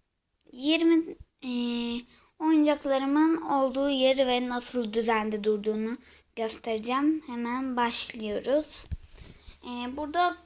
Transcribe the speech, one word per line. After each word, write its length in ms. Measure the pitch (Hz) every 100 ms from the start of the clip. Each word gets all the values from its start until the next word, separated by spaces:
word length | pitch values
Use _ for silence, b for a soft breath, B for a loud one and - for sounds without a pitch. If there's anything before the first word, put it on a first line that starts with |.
| _ _ _ _ _
yirmi, 600 | 247 285 330 330 330 330 - - _
e, 60 | 254 240 240 240 233 240 240 b b -
oyuncaklarımın 1000 | 311 311 294 294 277 269 269 294 320 330
olduğu 500 | 320 277 269 262 285
yeri 360 | 269 262 269 254
ve 220 | 247 247
nasıl 440 | 247 - 247 220
düzende 520 | 220 226 220 214 208
durduğunu 540 | 214 214 214 220 220 254 B B _ -
göstereceğim. 880 | 220 - 233 220 226 262 294 311 254
Hemen 500 | 240 233 254 269 247
başlıyoruz. 1080 | 233 233 - 233 214 202 - 294 302 - - - B B B B B B
E, 320 | 247 240 247 285
burada 400 | 302 339 359 339